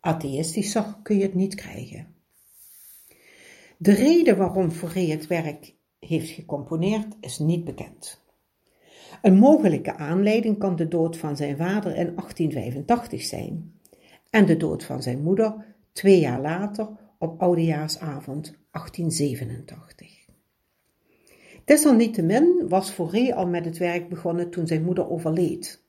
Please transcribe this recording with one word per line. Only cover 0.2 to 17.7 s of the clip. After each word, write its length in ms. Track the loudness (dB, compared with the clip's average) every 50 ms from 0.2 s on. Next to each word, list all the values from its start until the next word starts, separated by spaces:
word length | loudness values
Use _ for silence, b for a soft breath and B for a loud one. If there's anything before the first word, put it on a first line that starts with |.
| -4 -6 -4 -4 -6 -4 -2 -4 -4 -2 -2 -4 -4 -4 -8 -16
kun 140 | -4 0 2
je 60 | 2
het 120 | 2 2 0
niet 200 | 0 0 0 -2
krijgen. 600 | -10 -16 -14 -14 -14 -14 -14 -14 -18 -18 -20 _ _ _ _ _ _ _ _ _ _ -20 -20 -20 -20 -20 -20 -20 -20 b b b b b b b b b b b b b b b b
De 140 | 6 6
reden 440 | 6 8 8 6 6 8 6 6 6
waarom 340 | 4 2 0 2 0 0 0
Fauré 300 | -2 -4 -10 -6 -4 -2
het 260 | 0 0 -2 -4 -4
werk 480 | -4 -4 -4 -2 -6 -8 -10 -16 -20 _ _ _ _ _ _
heeft 320 | -8 -4 -4 -4 -4 -6
gecomponeerd 840 | -12 -16 -12 -10 -10 -10 -8 -6 -4 -2 0 0 0 -2 -4 -8 -12 -16
is 180 | -14 -14 -8 -2
niet 260 | 0 0 0 0 -4
bekend. 560 | -8 -12 -12 -16 -16 -16 _ -20 -20 -20 _ _ _ _ _ _ _ _ _ B B B B B B B B B B B B
Een 160 | 6 6 8 8
mogelijke 580 | 10 8 8 6 6 2 2 2 -2 -6 -8
aanleiding 600 | -8 -6 -4 0 0 2 2 2 0 0 0 -2 0
kan 180 | -2 -4 -2
de 120 | -2 -2 -2
dood 280 | 0 -2 -2 -2 -4
van 200 | -6 -8 -8 -6
zijn 200 | -4 -4 -6 -4
vader 400 | -4 -4 -2 -2 -2 -4 -4 -4
in 200 | -4 -4 -4 -6
achttien 360 | -10 -12 -14 -6 -4 -4 -2
vijfentachtig 720 | -2 -4 -8 -8 -8 -8 0 0 0 0 0 -10 -12 -10
zijn 500 | -10 -10 -10 -8 -10 -8 -10 -12 -12 -16 _ _ b b b b b b b b b b
en 160 | 4 4 6
de 100 | 6 4
dood 280 | 2 0 -4 -4 -6 -8
van 180 | -10 -10 -8
zijn 200 | -6 -6 -6 -4
moeder 520 | -2 -2 0 2 0 -2 -2 -8 -16 -20 -20 _ _ _
twee 280 | _ 0 6 6 6 6
jaar 200 | 6 2 -2 -4
later 480 | -4 -4 -4 -4 -6 -6 -6 -8 -10 -10 B B B B B B
op 220 | -8 -8 -4 0
Oudejaarsavond 1120 | 0 2 2 2 2 0